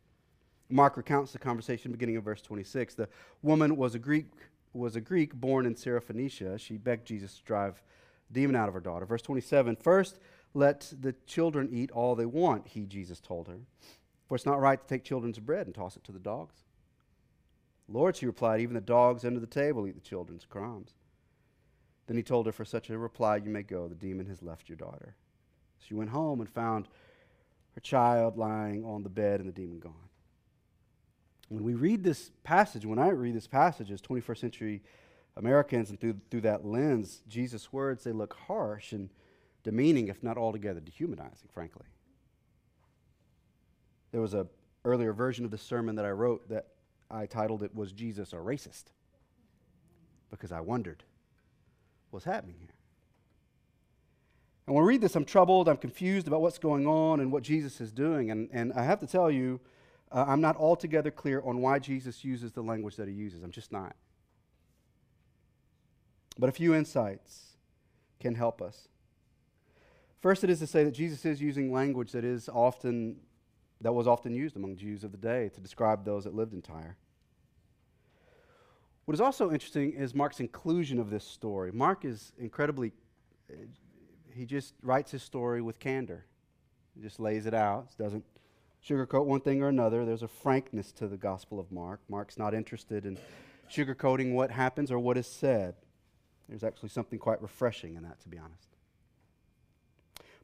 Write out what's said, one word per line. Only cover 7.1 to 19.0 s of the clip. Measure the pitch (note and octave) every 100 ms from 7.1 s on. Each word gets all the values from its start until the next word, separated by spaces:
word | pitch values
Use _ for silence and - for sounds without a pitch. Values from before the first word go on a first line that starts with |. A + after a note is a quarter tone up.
| G#2+ G2 -
to |
drive | - G#2+ G2+ F2+ _ _ _ _ _
a |
demon | A#2+ C#3 B2+
out | G#2
of |
her | F#2
daughter. | F2+ E2+ F#2
Verse | A#2
twenty-seven, | - C3+ - C#3+ A#2+ A2+
"First, | - F#3 F#3 - - - _
let | C#3+ C#3 C#3+ - C3+
the | C3 B2 -
children | - E3 D3+ C3+
eat | A#2+ C3
all | A#2+ B2
they | A#2 A#2
want," | C#3+ F3 A2 -
he, | A2
Jesus, | G2 G2 F2+ F2
told | - F2 E2+
her. | F2+ B2+ _ - - _ _ -
"For |
it's | B2+ C#3+
not | C#3+
right | C3+ C3+
to | -
take | C3
children's | - C3 A#2 A2
bread | A2 E3+ G2
and |
toss | G2 F#2 -
it |
to | -
the | F#2+
dogs." | G2+ A#2 D#3+ _ _ _ _ _ _ _ _ _ _ _ _ _ -
"Lord," | A2 F3 F3
she | B2
replied, | - A#2 A2
"even | A#2+
the | A#2
dogs | G2+ A#2+